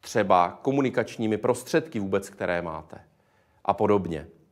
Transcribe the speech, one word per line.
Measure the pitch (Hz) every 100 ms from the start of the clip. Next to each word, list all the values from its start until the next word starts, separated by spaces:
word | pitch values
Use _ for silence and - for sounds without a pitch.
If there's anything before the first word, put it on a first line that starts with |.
třeba | - 117 98 92 87 -
komunikačními | - 139 135 - 113 - 110 107
prostředky | 120 120 - 165 160 113
vůbec, | 98 98 -
které | - 92 87
máte | 85 78 80 - - _ _ _ _ _ -
a |
podobně. | 98 104 104 87 80 78 - _